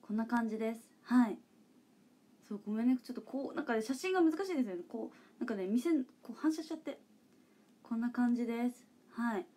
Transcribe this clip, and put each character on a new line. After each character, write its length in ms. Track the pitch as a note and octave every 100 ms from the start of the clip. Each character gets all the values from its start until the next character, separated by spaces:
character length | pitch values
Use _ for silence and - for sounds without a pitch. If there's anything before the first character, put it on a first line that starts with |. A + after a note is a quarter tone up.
こ 100 | -
ん 40 | G#3+
な 100 | A3+
感 200 | A#3+ A3+
じ 120 | G#3+
で 160 | A3 A3+
す。 160 | - _
は 260 | - B3 A#3
い。 100 | - _ _ _ _ _ _ _ _ _ _ -
そ 80 | G3+
う、 60 | G3+
ご 80 |
め 100 | G#3+
ん 40 | A#3+
ね。 120 | B3+
ち 60 | -
ょ 20 |
っ 20 | B3
と 80 |
こ 260 | - C4 C#4
う、 20 | -
な 80 |
ん 20 | C#4+
か 80 |
ね、 80 | A3+
写 140 | A3 C4+
真 180 | F#4
が 80 | F#4
難 120 | D#4+ D#4+ F#4+
し 60 |
い 40 | D#4+
で 80 |
す 60 | G#3+
よ 60 | F3
ね。 80 | F3
こ 240 | A3+ A3
う、 280 | - - _
な 60 | A#3+
ん 20 |
か 80 | G#3
ね、 100 | F#3
見 140 | A#3
せ 120 | E4+
ん、 120 | D#4 B3+ -
こ 120 | -
う 0 |
反 200 | A3 D#4
射 80 | D#4
し 60 | D#4+
ち 60 |
ゃ 20 | D#4+
っ 40 |
て。 200 | - - _ _ _ _ _ _ _ _
こ 140 | - A3+
ん 60 |
な 100 | A#3+
感 240 | B3 B3 A#3+
じ 100 | A#3
で 240 | A#3 B3
す。 180 | - - _ _
は 280 | - A#3 A3+
い。 80 | F4